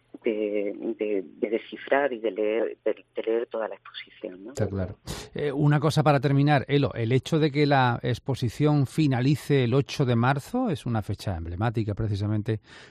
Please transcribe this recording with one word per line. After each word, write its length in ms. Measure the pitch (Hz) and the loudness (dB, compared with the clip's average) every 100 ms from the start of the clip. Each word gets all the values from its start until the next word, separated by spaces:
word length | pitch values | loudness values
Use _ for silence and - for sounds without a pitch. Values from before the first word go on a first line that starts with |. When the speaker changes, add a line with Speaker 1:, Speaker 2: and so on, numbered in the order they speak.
| _ - | _ -6
Speaker 1:
de, 720 | 120 107 107 104 101 - 113 113 | -4 -2 -2 -2 -4 -6 -8 -4
de, 260 | 107 98 | -2 -2
de 260 | 82 - 110 | -4 -6 -2
descifrar 640 | 113 - - - 135 143 | -2 -6 -12 0 0 0
y 60 | 113 | -2
de 120 | 110 | -4
leer, 480 | 98 107 113 113 - | -2 0 0 -2 -4
de, 200 | 110 101 _ | -4 -4 _
de 80 | - | -8
leer 240 | 113 113 123 | -2 -2 -2
toda 220 | 113 104 | -6 -6
la 60 | |
exposición, 680 | 98 - - - - 95 90 | -8 -16 -18 -18 -14 -14 -12
¿no? 80 | 104 | -12
Speaker 2:
Está 180 | 135 101 | -4 -4
claro. 280 | 95 92 - - - - | -4 -6 -10 -14 -14 -10
Eh, 180 | - 147 | -6 -4
una 260 | 139 147 147 | 0 2 4
cosa 240 | 151 156 | 2 2
para 180 | 151 143 | 4 4
terminar, 440 | 143 139 143 143 - | 4 4 4 4 2
Elo, 260 | 143 131 | 2 2
el 180 | - 113 | 0 0
hecho 260 | 127 - 160 | 0 2 2
de 120 | 151 | 2
que 160 | 143 147 | 2 4
la 340 | 139 123 120 | 4 4 2
exposición 840 | 127 117 - 120 117 - 151 147 131 | -2 -4 -4 -2 -2 2 2 4 2
finalice 800 | - 151 123 127 151 - 143 | 2 2 4 2 0 2 2
el 100 | 120 | 4
ocho 300 | 135 135 - | 2 0 0
de 120 | 127 117 | 2 4
marzo, 540 | 123 139 - 247 254 | 2 0 -2 -2 -2
es 160 | 147 123 | -2 -2
una 160 | 113 | -4
fecha 340 | 101 98 - 85 | -2 -6 -4 -6
emblemática 580 | 82 87 117 117 107 | -6 -2 -2 -2 -4
precisamente 680 | 98 110 98 104 107 104 110 - - - | -2 -2 0 0 0 -2 -4 -6 -20 -20